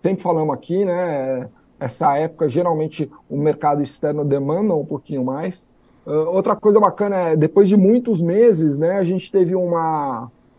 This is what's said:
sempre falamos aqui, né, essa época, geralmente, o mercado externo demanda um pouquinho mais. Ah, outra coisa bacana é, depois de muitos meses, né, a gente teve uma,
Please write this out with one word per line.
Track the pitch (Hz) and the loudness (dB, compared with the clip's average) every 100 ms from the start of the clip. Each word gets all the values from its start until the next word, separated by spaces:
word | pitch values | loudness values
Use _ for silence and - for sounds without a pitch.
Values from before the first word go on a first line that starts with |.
sempre | 185 185 | -2 -2
falamos | 185 165 156 | 0 0 -2
aqui, | 131 - 180 | -4 -4 -2
né, | 196 175 175 143 131 131 - - _ _ | 0 -2 -2 -4 -4 -4 -8 -16 _ _
essa | 127 - 143 139 | -10 -2 0 0
época, | 160 - 151 | -2 -2 -2
geralmente, | 120 175 156 156 - 147 - _ | 0 0 -2 -4 -6 -8 -8 _
o | 143 | -2
mercado | 151 147 151 147 | -2 0 -2 -2
externo | 139 - 151 151 143 | -4 -4 -4 -2 -2
demanda | 139 139 170 214 | -2 -2 -2 0
um | 160 135 | -2 -4
pouquinho | 147 - 139 | -8 -8 -6
mais. | 127 139 185 - _ _ _ _ - | -4 -4 -8 -10 _ _ _ _ -6
Ah, | 151 160 | -2 0
outra | 185 196 - | 0 0 0
coisa | 214 208 | 4 4
bacana | 196 - 208 190 | 4 0 -2 0
é, | 170 156 | 0 2
depois | 156 202 196 | 2 4 4
de | 208 | 6
muitos | 190 240 240 185 | 6 4 2 -2
meses, | 170 190 233 170 156 139 | 0 4 4 4 0 0
né, | 165 | 0
a | 196 | 0
gente | 175 185 - | 0 -2 -2
teve | 196 180 185 | 0 2 0
uma, | 175 170 160 156 147 117 120 - _ | -2 -2 -2 -2 -4 -6 -10 -18 _